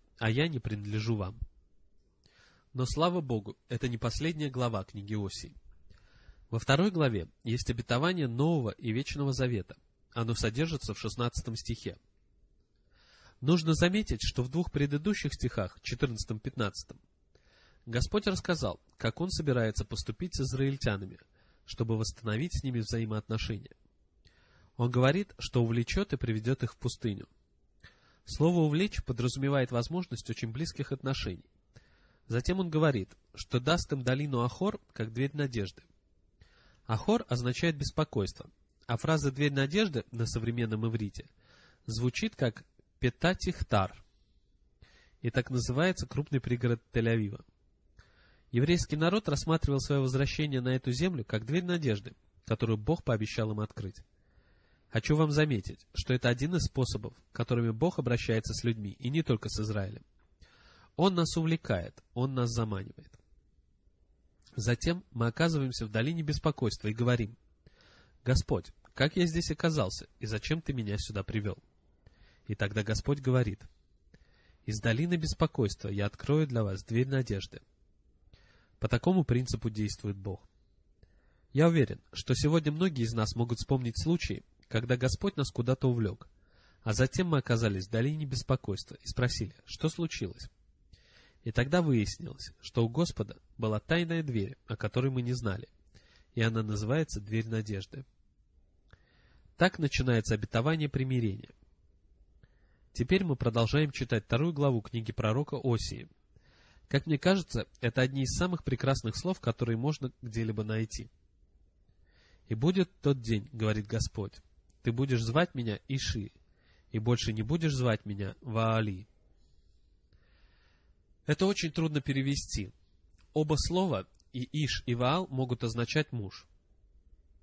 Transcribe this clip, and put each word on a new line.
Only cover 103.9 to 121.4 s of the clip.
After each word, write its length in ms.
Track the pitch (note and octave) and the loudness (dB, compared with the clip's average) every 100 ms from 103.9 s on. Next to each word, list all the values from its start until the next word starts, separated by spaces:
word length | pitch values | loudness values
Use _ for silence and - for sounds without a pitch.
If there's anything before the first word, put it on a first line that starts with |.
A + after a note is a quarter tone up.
читать 320 | - C3 A2+ | -2 -2 -2
вторую 280 | - A#2+ E3 | 0 0 2
главу 300 | D3 C#3+ A#2+ | 2 2 2
книги 300 | - A#2 A2+ | -2 -6 -4
пророка 440 | - G#2+ A#2 D3+ C3+ | -2 0 0 -2 -2
Осии. 460 | C3 A2+ - A#2+ - _ _ _ _ _ _ - - | 2 2 0 -8 -12 _ _ _ _ _ _ -20 -2
Как 180 | C#3 E3 | -2 2
мне 120 | D3 | 2
кажется, 500 | F3+ G3 - A#2 - - | 4 4 2 -4 -6 -4
это 200 | A#2+ C3 | 0 2
одни 220 | B2+ C3+ | 2 2
из 140 | B2+ - | -2 0
самых 280 | F3+ F3 | 0 0
прекрасных 520 | - B2 C3 C3 A2 - | -2 0 2 0 0 -2
слов, 240 | F3 F#3 | -2 -2
которые 360 | - - A#2 A2+ | -2 0 0 0
можно 360 | C#3 D3+ C3 - | -2 -2 -6 -8
где-либо 440 | A#2+ A2 A2+ G#2+ | -8 -4 -2 -2
найти. 460 | G#2+ A2 A2+ - A#2 _ _ _ _ _ _ _ _ _ _ _ _ _ - | -2 -2 -2 -6 -12 _ _ _ _ _ _ _ _ _ _ _ _ _ -6
«И 60 | |
будет 360 | A2 D3 F#3+ F3+ _ | 0 2 4 2 _
тот 200 | C#3+ C3+ | 2 2
день, 280 | A2+ G#2+ - | 2 -2 -2
говорит 340 | A#2 G#2+ G#2+ G#2 | -2 0 0 -2
Господь, 540 | A2+ - - G2+ - - _ _ _ | -2 -2 -4 -8 -10 -20 _ _ _
ты 80 | A#2+ | -2
будешь 320 | A#2 C3+ B2 | 0 2 2
звать 320 | A2+ C3+ F3 | 2 2 2
меня 240 | C3 A2+ G2+ - | 0 -4 -6 -4
Иши, 460 | C3+ - A2+ G2+ - _ _ _ _ _ | -4 -2 -4 -6 -12 _ _ _ _ _
и 80 | A2 | -2
больше 340 | A2 A#2+ - | 2 2 0
не 100 | A2 | -2
будешь 320 | A2 E3 D#3+ | 0 0 2
звать 300 | C3+ B2 A2 | 2 2 0
меня 300 | G#2 G2+ F#2+ - | -2 -6 -6 -8
Ваали». 640 | C3 A2 A2+ A2+ G#2+ F#2 G#2 _ _ _ - - _ - _ _ _ - _ _ - _ _ _ _ _ _ _ - | -4 0 2 2 0 -4 -10 _ _ _ -20 -20 _ -20 _ _ _ -20 _ _ -20 _ _ _ _ _ _ _ -4
Это 180 | D3+ | 2